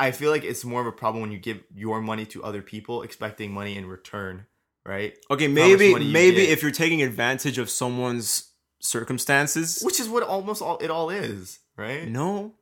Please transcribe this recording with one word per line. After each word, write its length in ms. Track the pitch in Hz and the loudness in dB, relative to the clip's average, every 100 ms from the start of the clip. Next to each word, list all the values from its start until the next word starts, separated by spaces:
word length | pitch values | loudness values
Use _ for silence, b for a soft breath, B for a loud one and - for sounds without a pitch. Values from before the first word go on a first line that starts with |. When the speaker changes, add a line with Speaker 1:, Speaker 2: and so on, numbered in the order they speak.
| 131 | -2
Speaker 1:
I 40 | |
feel 180 | 123 147 | 0 0
like 120 | 151 | 0
it's 200 | 98 120 123 | -2 -8 -6
more 160 | 120 | -4
of 60 | 120 | -4
a 40 | |
problem 300 | - 113 113 | -4 -4 -4
when 100 | 107 | -6
you 80 | 101 | -8
give 200 | 113 104 - | -10 -10 -14
your 260 | 98 107 110 | -10 -4 -4
money 240 | 110 110 107 | -4 -6 -8
to 160 | - | -10
other 180 | 107 104 | -10 -10
people 400 | 98 107 104 120 | -10 -14 -8 -8
expecting 500 | 113 - 110 - 104 | -10 -10 -10 -8 -10
money 240 | 98 101 101 | -8 -8 -8
in 100 | 92 | -12
return, 580 | 92 - 104 95 92 107 _ _ _ - | -16 -12 -10 -10 -12 -18 _ _ _ -10
right? 320 | 98 104 - - | -6 -6 -10 -2
Speaker 2:
Okay, 140 | 139 147 | 0 4
Speaker 1:
How 40 | |
much 40 | 143 | 6
Speaker 2:
maybe, 360 | 175 196 202 | 8 10 8
Speaker 1:
money 140 | 175 143 | 6 4
you 80 | |
Speaker 2:
maybe 220 | 160 180 180 180 | 6 8 8 6
Speaker 1:
get. 40 | |
Speaker 2:
if 100 | 156 | 4
you're 100 | 151 | 0
taking 300 | - 165 165 | 0 0 2
advantage 560 | 135 107 120 131 143 123 | 0 0 0 0 -2 -2
of 120 | 113 | -4
someone's 840 | - 123 123 123 120 110 - - _ _ _ | -2 -2 -2 -2 -4 -2 -4 -6 _ _ _
circumstances. 1000 | - 120 110 127 - 139 147 165 165 - | -6 -4 -4 -4 2 2 2 0 -2 -2
Speaker 1:
Which 160 | 233 359 | -2 -2
is 80 | 220 | -2
what 160 | 233 | -2
almost 380 | 226 196 196 214 | -2 -2 -4 -6
all, 160 | - 156 | -4 -4
it 140 | 160 | -4
all 180 | 160 165 | -2 -2
is, 500 | 196 127 104 90 - _ - | -4 -6 -8 -12 -18 _ -10
right? 320 | 107 139 165 | -8 -8 -6
Speaker 2:
No. 460 | 117 170 202 208 - | -4 -4 -4 -8 -16